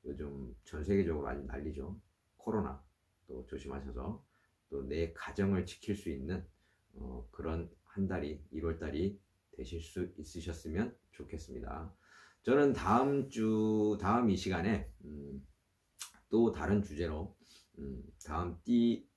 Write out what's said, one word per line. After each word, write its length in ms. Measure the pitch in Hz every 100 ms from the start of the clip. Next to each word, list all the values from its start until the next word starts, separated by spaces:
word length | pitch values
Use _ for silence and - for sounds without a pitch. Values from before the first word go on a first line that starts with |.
| -
요즘 500 | 71 73 69 64 - -
전 180 | 78
세계적으로 440 | 78 98 82 76 69
아주 160 | 71
난리죠. 560 | 67 71 76 69 69 - _ _ _ _
코로나 460 | - 110 73 67 - _ _ _ -
또 180 | 64 65
조심하셔서 800 | 71 69 69 67 58 73 113 _ _ _ _ _
또 140 | 71 65
내 240 | 76 82
가정을 520 | - - - 98 95 -
지킬 300 | - - 98
수 140 | -
있는, 360 | 69 69 - - _ _ _ _
어, 340 | - 64 62 -
그런 380 | - 80 85 85 - _
한 220 | 101 95
달이 360 | 90 73 76 -
일월 260 | 76 82 80
달이 420 | 80 73 98 104 _ _ _
되실 280 | - - 82
수 320 | 80 - 90 -
있으셨으면 800 | 80 87 82 80 80 80 240 - _
좋겠습니다. 800 | - - 76 - 64 60 69 85 - _ - - _
저는 300 | - 139 143
다음 560 | 120 - 120 135 143 135
주, 680 | 113 110 110 110 107 107 101
다음 300 | 95 120 120
이 80 | 90
시간에, 540 | 95 87 90 220 - - -
음, 400 | 73 71 69 - _ _ _ _ - - - _
또 220 | 110 113
다른 320 | - 87 104
주제로, 520 | - 76 85 78 98 - _ - _ -
음, 240 | 69 64 - -
다음 360 | - 78 87 90
띠 460 | - 120 117 113 -